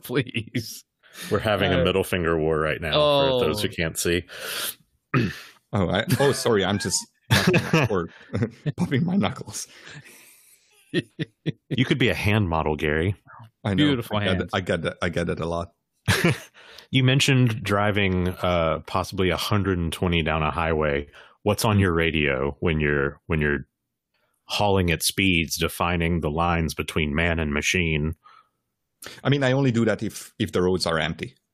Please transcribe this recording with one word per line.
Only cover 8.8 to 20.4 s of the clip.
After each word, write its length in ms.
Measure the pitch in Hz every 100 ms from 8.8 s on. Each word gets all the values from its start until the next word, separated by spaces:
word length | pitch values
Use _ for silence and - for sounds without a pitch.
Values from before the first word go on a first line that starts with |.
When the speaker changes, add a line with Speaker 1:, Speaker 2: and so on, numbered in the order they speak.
| 175 131 170
Speaker 3:
my 100 | 190
knuckles. 520 | 95 - - - - - - - - - - - _ _ _ _ _
Speaker 2:
You 920 | 175 - - 156 _ 156 - - - 123
could 140 | 143
be 100 | 113
a 60 | 82
hand 340 | 95 107 92
model, 260 | 80 76 73
Gary. 400 | 76 78 92 - - - - _
Speaker 3:
I 120 | 107 95
know. 80 | 147
Speaker 1:
Beautiful 320 | 127 - 104
Speaker 3:
I 60 |
get 40 | 98
Speaker 1:
hands. 120 | 92 87
Speaker 3:
it, 40 |
I 80 | 101
get 240 | 90 87 82
it, 120 | -
I 80 | 90
get 200 | 85 85
it 100 | 82
a 60 | 82
lot. 280 | 85 85 _ _ _ -
Speaker 2:
<laughs> 280 | - 175 - - - - - -
You 120 | 131
mentioned 580 | 127 131 - 131 123 107
driving, 680 | 98 101 104 101 98 92 90
uh, 500 | 87 90 87 82 76 -
possibly 420 | 95 87 98 92
a 80 | 78
hundred 400 | - 104 95 90
and 160 | 82
twenty 300 | - 92 85
down 180 | 78 78